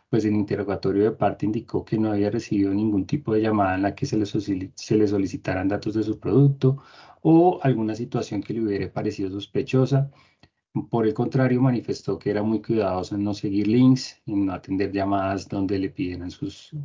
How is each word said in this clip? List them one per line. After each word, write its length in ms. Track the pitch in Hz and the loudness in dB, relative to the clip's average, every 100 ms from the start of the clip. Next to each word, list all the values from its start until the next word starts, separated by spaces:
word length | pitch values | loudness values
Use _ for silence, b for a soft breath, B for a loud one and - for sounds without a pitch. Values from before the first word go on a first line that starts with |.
| b | b
pues 160 | 113 107 | 0 2
el 80 | |
interrogatorio 680 | 104 101 101 98 95 98 98 | 0 0 -2 -4 -2 0 2
de 80 | 107 | 2
parte 340 | - 101 87 104 | 2 -2 0 -4
indicó 400 | 107 - 107 - | -4 -4 -6 -2
que 120 | 107 | 0
no 140 | 110 | 0
había 180 | 101 104 | 0 0
recibido 440 | 113 - 104 98 | -2 -2 0 2
ningún 320 | 98 110 101 92 | 2 0 0 0
tipo 280 | - - | -4 0
de 100 | 110 | 0
llamada 320 | 110 107 95 92 | 2 2 2 2
en 80 | |
la 120 | 101 101 | -2 -2
que 100 | - | -4
se 120 | 110 | -2
le 80 | 101 | -2
soci-, 440 | 107 101 95 95 - | -4 -2 -4 -6 -12
se 220 | - 107 | 0 2
le 100 | 104 | 4
solicitaran 640 | 101 95 - - 92 95 | 2 -2 -4 -4 -2 -2
datos 240 | 101 - | -2 -2
de 100 | 107 | -2
su 160 | 107 107 | -2 -4
producto 600 | - 113 143 139 131 135 B B B B | 2 6 6 4 0 0 B B B B
o 400 | 160 165 180 180 | 4 6 6 4
alguna 320 | 135 113 110 110 | 0 0 0 -4
situación 460 | 120 123 - 104 | -4 -4 -4 -6
que 120 | - | -6
le 80 | 110 | -4
hubiera 300 | 107 98 92 | -2 -2 -4
parecido 380 | - 107 98 98 | -4 -4 -4 -6
sospechosa. 840 | 98 98 104 - 131 127 135 139 b b b b _ _ 113 - | -6 -6 -4 0 2 2 2 0 b b b b _ _ -8 -4
Por 180 | 117 110 | 0 0
el 60 | |
contrario, 480 | 107 113 131 127 123 | 0 -2 2 2 2
manifestó 580 | 131 117 - 101 - 95 | 2 0 -2 -6 -4 -4
que 100 | 101 | -2
era 140 | 104 | -2
muy 180 | 107 110 | 0 -2
cuidadosa 540 | - 113 98 92 90 101 | -2 -2 0 -2 -4 -4
en 80 | |
no 100 | 101 | -4
seguir 360 | 101 107 98 104 | -4 -4 -2 2
links, 520 | 120 127 131 - - - | 4 6 4 0 -14 -6
en 220 | 101 98 | -2 -2
no 60 | |
atender 380 | 90 - 95 98 | -4 -6 -4 -2
llamadas 560 | 98 98 101 95 98 - | -2 -2 0 -2 -4 -6
donde 320 | 101 95 98 | -4 -2 -2
le 100 | 95 | -4
pidieran 400 | - 90 90 90 | -6 -8 -6 -10
sus 420 | - 98 - - 151 | -10 -12 -12 -14 -14